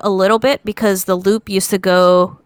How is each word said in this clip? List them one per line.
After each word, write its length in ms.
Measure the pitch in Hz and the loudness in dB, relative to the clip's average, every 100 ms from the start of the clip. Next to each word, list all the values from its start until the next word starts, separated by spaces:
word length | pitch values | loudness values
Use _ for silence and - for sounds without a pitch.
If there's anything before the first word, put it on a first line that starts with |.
a 40 | 208 | -4
little 300 | 190 190 226 | 0 0 2
bit 260 | 262 285 | 0 -2
because 420 | 214 - 214 190 190 | -6 -4 -2 -2 -2
the 100 | 180 | -2
loop 320 | 196 220 - | 0 -2 -2
used 200 | 190 - | -6 -2
to 80 | 196 | -2
go, 600 | 190 180 180 180 180 - | 0 2 4 4 2 -4